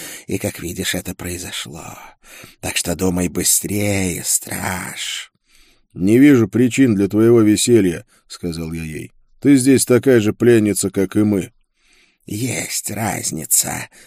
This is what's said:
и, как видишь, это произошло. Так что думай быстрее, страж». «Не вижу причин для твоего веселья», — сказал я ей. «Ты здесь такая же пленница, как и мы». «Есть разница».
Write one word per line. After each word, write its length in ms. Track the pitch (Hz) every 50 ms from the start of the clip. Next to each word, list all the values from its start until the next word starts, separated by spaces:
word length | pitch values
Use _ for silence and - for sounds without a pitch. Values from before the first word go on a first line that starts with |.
| - - - - -
и, 120 | - 95
как 220 | 92 - 95 - -
видишь, 340 | 85 85 - 95 90 - -
это 180 | 90 - 92 -
произошло. 840 | - 87 87 90 90 85 78 - - - - 76 80 - - - - - - _ _ _ - - - - - _ _
Так 160 | - 85 -
что 200 | - - 87 87
думай 340 | 76 92 92 90 90 90 82
быстрее, 920 | - 90 85 - - - - - 98 104 104 104 98 98 95 90 80 - -
страж». 1080 | - - - - - 92 95 92 107 92 90 - 185 - - - - - - - - _ _ _ _ _ _ _ _ _ _ _ _ _
«Не 240 | 73 90 101 113
вижу 300 | 127 139 147 139 120 113
причин 480 | 92 - 117 127 120 - 135 135 120 107
для 120 | 98 101
твоего 340 | 92 104 107 113 117 120 117
веселья», — 640 | 107 107 104 98 - 123 120 110 95 90 80 - - _ _ _ _
сказал 440 | _ - - - 87 80 82 82 80
я 120 | 82 82 80
ей. 280 | 78 78 78 80 - _ _ _ _ _ _
«Ты 160 | - 139 143
здесь 280 | 131 123 139 131 117 -
такая 360 | - 127 117 - 139 127 117
же 120 | 104 107 98
пленница, 560 | - 117 120 120 113 104 104 95 - - 95
как 280 | - 98 95 92 -
и 60 | 104 107
мы». 280 | 107 104 92 80 - _ _ _ _ _ _ _ _ _ _ _ _ _ _ _
«Есть 640 | - 104 104 127 120 - - 87 - - - - -
разница». 960 | 101 98 113 101 - - - - - 80 76 - - - - - - - - - _ - -